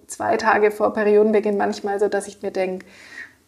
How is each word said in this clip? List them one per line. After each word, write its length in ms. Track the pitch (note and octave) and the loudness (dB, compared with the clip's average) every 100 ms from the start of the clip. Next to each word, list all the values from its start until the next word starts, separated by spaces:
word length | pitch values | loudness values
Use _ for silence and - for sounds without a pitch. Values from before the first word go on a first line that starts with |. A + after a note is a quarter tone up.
| - | -18
zwei 300 | - G#3+ A3 | -6 -2 0
Tage 340 | A3 G#3+ G#3 | 2 4 2
vor 220 | G#3 G#3 | 2 -2
Periodenbeginn 640 | G#3+ G#3 G#3 G#3+ G#3+ G#3 G3+ | 0 2 4 4 2 0 -2
manchmal 420 | G3+ G#3+ G#3 G3+ | -2 -4 -6 -2
so, 100 | G3+ | 0
dass 200 | G3+ G3+ | -2 -6
ich 140 | - | -10
mir 80 | G3 | -8
denk, 340 | F#3+ F#3+ F#3 - - - - - _ | -4 -4 -6 -12 -20 -20 -18 -20 _